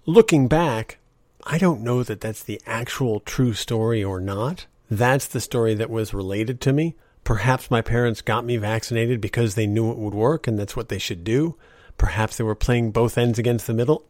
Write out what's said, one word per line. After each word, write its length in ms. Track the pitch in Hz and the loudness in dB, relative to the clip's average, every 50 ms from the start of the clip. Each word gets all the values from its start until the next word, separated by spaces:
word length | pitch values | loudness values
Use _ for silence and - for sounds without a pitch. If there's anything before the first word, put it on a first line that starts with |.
| - | 0
Looking 420 | 156 170 233 220 - 170 143 131 | 6 8 8 8 8 6 4 4
back, 520 | 117 156 160 170 147 113 110 110 - - _ _ _ _ _ _ _ _ _ - | 4 4 2 2 2 0 -2 -4 -6 -12 _ _ _ _ _ _ _ _ _ -10
I 120 | - 147 | -4 0
don't 240 | 165 190 175 147 104 | 2 4 2 2 2
know 220 | 113 120 123 123 123 | 0 0 0 0 0
that 180 | - 104 - | -2 -6 -6
that's 220 | - 110 104 - - | -6 -8 -8 -8 -10
the 180 | - 104 - - | -10 -10 -10 -8
actual 540 | 113 113 117 123 - - - 135 117 107 104 | -8 -6 -6 -6 -6 -4 -2 -2 0 -2 -2
true 340 | - - - - 127 120 104 | -4 -6 -2 0 0 0 0
story 500 | - - - 117 110 113 117 117 107 98 | -2 -4 -4 -2 0 0 0 0 0 -2
or 160 | 98 95 90 | -2 -4 -4
not. 480 | 92 98 98 101 117 143 180 - - - _ _ _ - | -4 -4 -4 -2 -4 -4 -4 -6 -12 -20 _ _ _ -4
That's 380 | 110 101 123 127 135 135 - | -2 2 2 4 2 2 0
the 140 | - - 120 | -2 -6 -6
story 320 | - - - 120 113 110 107 | -6 -2 0 2 2 2 2
that 140 | 104 110 - | 0 -2 -4
was 240 | 113 113 107 - - | -2 -4 -4 -4 -4
related 480 | 101 95 95 98 104 110 123 127 123 | -6 -4 -4 -2 -2 -2 -4 -4 -2
to 120 | - 135 135 | 0 2 2
me. 220 | 151 160 165 - - _ _ _ _ - | 2 0 -2 -4 -8 _ _ _ _ -2
Perhaps 480 | - 117 95 110 131 131 123 - - | -2 -2 0 2 0 0 0 0 0
my 100 | 127 113 | 0 0
parents 400 | - - 117 120 120 117 107 - | 0 0 0 2 2 0 -2 -2
got 240 | - 120 110 120 117 | -2 -2 -2 -2 0
me 120 | 120 123 | -2 -2
vaccinated 640 | 110 104 107 113 110 - - 120 113 117 120 127 110 | -2 -2 -2 -2 -2 -2 -2 -2 0 0 0 -2 -2
because 340 | 104 101 - 120 117 107 98 | -4 -4 0 0 0 0 0
they 120 | 113 107 | 0 0
knew 240 | 101 104 113 113 110 | 0 2 0 0 0
it 60 | 123 | -2
would 160 | 113 107 104 101 | -4 -6 -4 -2
work 340 | 104 113 135 165 151 - | 0 2 2 0 0 -2
and 100 | 123 107 | -2 -2
that's 180 | 104 101 - - | -2 -4 -4 -6
what 140 | 123 113 - | -8 -6 -6
they 80 | 101 | -6
should 260 | 90 - - 95 85 87 | -6 -6 -6 -8 -6 -2
do. 320 | 110 117 139 160 170 - _ _ - _ - - - - | 0 0 0 0 0 -4 _ _ -20 _ -20 -20 -10 -2
Perhaps 400 | - - - - 110 110 - - | 0 0 2 2 0 -2 -2 -2
they 60 | - 113 | -4 -2
were 120 | 110 104 | -2 -2
playing 360 | - - - 120 120 117 110 | -2 0 2 2 2 2 0
both 260 | 101 117 120 113 - | 2 2 2 2 2
ends 220 | 123 120 120 110 117 | 2 2 2 2 0
against 280 | 113 120 120 110 - | 0 0 0 0 -2
the 60 | - 113 | -2 -2
middle. 320 | 113 120 147 151 - - | 0 2 0 0 -2 -2